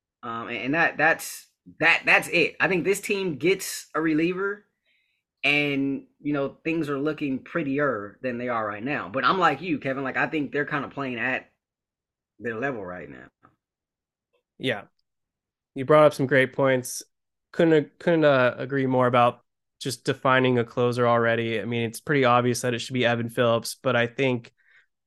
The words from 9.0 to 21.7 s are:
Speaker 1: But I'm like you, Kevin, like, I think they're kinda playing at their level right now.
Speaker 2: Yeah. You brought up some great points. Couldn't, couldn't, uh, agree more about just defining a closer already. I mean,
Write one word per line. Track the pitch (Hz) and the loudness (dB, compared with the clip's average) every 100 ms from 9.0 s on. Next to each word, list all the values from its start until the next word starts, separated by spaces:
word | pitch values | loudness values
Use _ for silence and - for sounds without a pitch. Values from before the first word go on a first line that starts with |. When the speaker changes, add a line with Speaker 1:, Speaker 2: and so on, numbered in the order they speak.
| 90 | -6
Speaker 1:
But | 117 | -2
I'm | 127 185 | 0 2
like | 165 143 | 2 0
you, | 180 143 | -4 -4
Kevin, | 135 135 | -4 -6
like, | 135 123 | -6 -4
I | 143 | -2
think | 160 135 | -2 -4
they're | 143 143 | -4 -4
kinda | 147 113 | -4 -6
playing | - 135 120 | -8 -8 -4
at | 120 127 - _ _ _ _ _ _ _ _ _ | -4 -4 -8 _ _ _ _ _ _ _ _ _
their | 110 113 | -8 -6
level | 135 120 92 | -6 -6 -10
right | 90 76 | -12 -14
now. | 64 62 _ _ _ _ _ _ _ _ _ _ _ _ - | -18 -20 _ _ _ _ _ _ _ _ _ _ _ _ -8
Speaker 2:
Yeah. | 131 104 - _ _ _ _ _ _ _ _ | -6 -4 -8 _ _ _ _ _ _ _ _
You | - 131 | -8 4
brought | 151 151 | 6 6
up | |
some | 143 135 | 4 2
great | 139 127 | 2 2
points. | - 135 131 123 - - _ _ _ _ | 2 2 2 -2 -12 -14 _ _ _ _
Couldn't, | - 170 156 147 _ | 2 4 4 2 _
couldn't, | - 165 151 | 0 4 6
uh, | 135 123 - | 6 4 2
agree | 127 139 131 | -4 -2 0
more | 127 123 | 2 4
about | 127 120 120 _ _ _ - | 6 4 2 _ _ _ -12
just | 139 120 - | -10 -6 -4
defining | 131 135 127 127 123 | 0 2 4 4 2
a | |
closer | 117 - 123 120 120 | 0 0 0 2 2
already. | 117 117 117 113 113 | 4 2 0 0 -4
I | |
mean, | 101 | -4